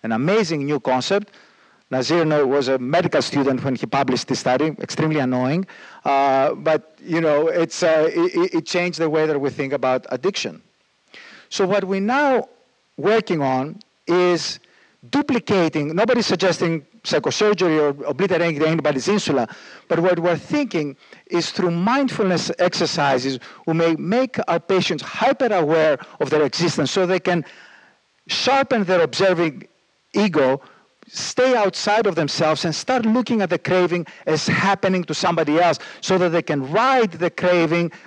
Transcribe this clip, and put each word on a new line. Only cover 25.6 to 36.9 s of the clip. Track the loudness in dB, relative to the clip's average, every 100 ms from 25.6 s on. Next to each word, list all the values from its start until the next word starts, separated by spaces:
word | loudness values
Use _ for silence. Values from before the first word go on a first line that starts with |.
| 2 2 2 0 -4 -6
of | -2
their | 2
existence | 0 0 -2 0 -2
so | 0 0
they | 0
can | 0 -2 -2 -14 -20 -20 _ _ _ _ -8
sharpen | -2 2 2 2 0
their | 2 2
observing | 2 2 2 2 0 -4 -18 _ _ _ _
ego, | 0 2 4 2 0 -4 -20 _ _ -18
stay | -12 -8 0 2
outside | 4 2 0 0 2 2
of | 0
themselves, | -2 0 0 0
and | -2
start | -4 -2 0 2
looking | 0 2 0
at | 0
the | -2
craving | 0 2 2 0 -6 -10 -2
as | -2 0
happening | 0 0 0 0 -2
to | -2
somebody | -2 0 0 2 4
else | 4 2 -6 -14
so | -2 2
that | 2
they | 0
can | -2 -4 -2
ride | 0 2